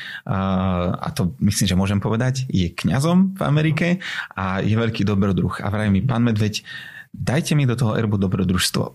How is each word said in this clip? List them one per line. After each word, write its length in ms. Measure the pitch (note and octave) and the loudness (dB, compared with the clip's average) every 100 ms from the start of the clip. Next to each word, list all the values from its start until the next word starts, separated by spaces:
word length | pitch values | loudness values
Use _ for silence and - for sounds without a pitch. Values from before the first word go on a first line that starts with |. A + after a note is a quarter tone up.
| - - - | -14 -12 -6
a, 80 | G2 F#2+ F#2 F#2+ F2+ F2 - | -2 0 0 0 0 0 -2
a 80 | E2+ - | -6 -2
to 160 | F2+ - | -4 0
myslím, 240 | G#2 G#2 | 0 2
že 140 | G2 F2+ | 0 2
môžem 160 | F#2+ G2+ | 2 0
povedať, 480 | G#2+ A2+ B2+ C3+ C3 | 0 0 0 -2 -2
je 160 | F#2 F2 | 0 0
kňazom 680 | - - C3+ D#3+ F3+ F#3+ F#3+ | -2 0 0 2 4 2 0
v 40 | C#3+ | 0
Amerike 400 | D3+ D#3 D#3 F3 F#3 - - - - | 2 2 0 0 -2 -4 -10 -10 -4
a 240 | F#2+ F#2+ | -2 0
je 160 | - A2 | 0 2
veľký 240 | A2+ A2 | 0 0
dobrodruh. 640 | G2+ G2 G2+ F#2 F2+ - | 0 2 2 2 0 -2
A 80 | - | -4
vraví 160 | G#2+ G#2+ | -2 2
mi: 140 | G2 | 2
„Pán 240 | F#2+ A#2 A#2+ | 2 2 2
Medveď, 400 | G#2+ G#2+ - - - - - - | 2 0 -2 -10 -16 -16 -18 -20
dajte 400 | - - C#3 - | -8 -2 0 2
mi 100 | D3+ | 2
do 140 | C3 A#2 | 2 2
toho 160 | G#2+ | 0
erbu 240 | G2+ G#2+ G2+ | 2 0 0
dobrodružstvo.“ 680 | F#2+ F#2+ F#2 F#2 - - - | 0 0 2 2 0 -2 -4